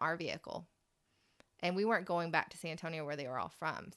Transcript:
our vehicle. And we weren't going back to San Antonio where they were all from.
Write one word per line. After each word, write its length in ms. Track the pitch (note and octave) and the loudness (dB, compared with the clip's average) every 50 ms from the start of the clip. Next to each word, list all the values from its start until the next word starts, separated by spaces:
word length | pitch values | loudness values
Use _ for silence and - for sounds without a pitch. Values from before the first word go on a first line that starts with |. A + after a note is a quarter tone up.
our 160 | - D#3+ E3 | 2 2 2
vehicle. 500 | E3+ E3 B2+ - E3+ - - - F3 E3+ - _ _ _ _ _ _ _ _ _ _ _ _ _ _ - _ _ - | 2 0 -2 -2 -4 -4 -6 -8 -8 -8 -10 _ _ _ _ _ _ _ _ _ _ _ _ _ _ -20 _ _ -2
And 160 | - F3 F3+ | 0 0 2
we 80 | F#3+ G#3 | 2 4
weren't 220 | A3 A3+ F3+ F#3 | 4 4 2 4
going 260 | F#3 F3 E3+ E3+ E3+ | 2 2 2 2 4
back 180 | E3 D#3 - - | 4 2 2 2
to 60 | - | -6
San 160 | - - E3 | -8 -6 -6
Antonio 320 | D#3+ E3 - E3 E3 D#3+ D3+ | -6 -4 -4 -4 -4 -2 -2
where 80 | C#3+ D3 | -2 -4
they 140 | C#3+ C#3+ B2+ | -4 -4 -2
were 100 | B2+ B2 | -2 -2
all 120 | F#2 - - | -2 -4 -4
from. 340 | - D#3+ D#3 C#3+ - - - - | -4 -2 -2 -2 -2 -8 -10 -8